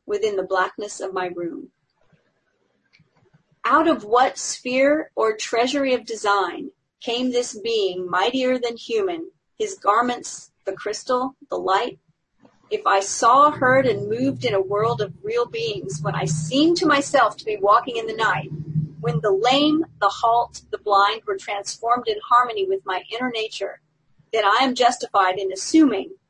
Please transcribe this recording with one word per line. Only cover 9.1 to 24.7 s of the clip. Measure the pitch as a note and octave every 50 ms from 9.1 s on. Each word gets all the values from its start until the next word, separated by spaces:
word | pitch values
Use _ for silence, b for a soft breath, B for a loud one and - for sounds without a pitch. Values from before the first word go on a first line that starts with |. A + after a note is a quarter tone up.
| E3+ E3 - - - _ _ _ _ -
his | G#3+ G3+ -
garments | - - F#3+ G#3 A3+ A#3+ B3 B3 - - - - - - - _ _ _
the | - G3
crystal, | - - G#3+ G#3 - - - B3+ B3 B3+ C4+ C4+ _ D4 -
the | - F3+
light? | - F#4 F#4+ - - - - - _ _ _ _ _ _ _ _ _ _ _ _ _ _
If | G#3+ G3+ -
I | - F#3+ G3
saw, | G3 - - - - A#3 B3 C4+ C#4+ D4+ D4+
heard, | - C#4 B3+ B3+ C4 C4+
and | B3+ G#3 G3+ G3+ G3+
moved | A3 A#3+ B3+ C#4 C4+ - -
in | A#3+ G#3
a | F#3+
world | F#3+ F#3+ G3+ G#3 G#3+ A3+ A#3+ A3
of | G#3 G3 - - -
real | - A#3 A#3+ A#3+
beings, | - - A4+ A#3 A#3 G#3 F#3+ - F#4+ G4 - -
when | G3+ -
I | - F#3+
seemed | - - - - - B3+ C4+ D4+ E4 F4 E4+
to | F4+
myself | D#4 C#4+ C#4 C#4 - - C#4 A#3 G#3 -
to | - -
be | A3+ G#3 G3
walking | F#3+ G3+ G#3 A#3 A#3+ C4+ A#3
in | A3+ A3 A3+
the | A3
night, | A3+ A3+ G#3 F#3 - - - - - - - - - - - - -
when | - D#3+ D#3 -
the | - G#3+
lame, | G3 F#3+ G#3+ A#3+ C4+ C#4 D4 D4+ D4+ D#4 E4 - - -
the | G#3 G3
halt, | - - - A3+ A#3 A#3+ A#3+ - - - - _ -
the | G3+
blind | - G#3 G3+ G3 G3+ G#3 A3 A3 -
were | G#3+ G3+
transformed | G3 - - G#3 G3+ G3+ - - - - A3+ A#3 B3 A#3 A#3
in | G#3+ G#3 - -
harmony | A#3+ A#3+ B3 A#3+ A3+ G#3 F#3+
with | F#3+ F#3+ F#3+ -
my | G3 F#3 F#3 F3+ - G#3+
inner | A#3 B3+ B3+
nature, | A#3 A3 A3 A3 - - G3 - - - _ _ _ _ _ _ _ _ _ _ -
then | A3 G#3
I | G3 G#3 A#3+ C4+
am | C4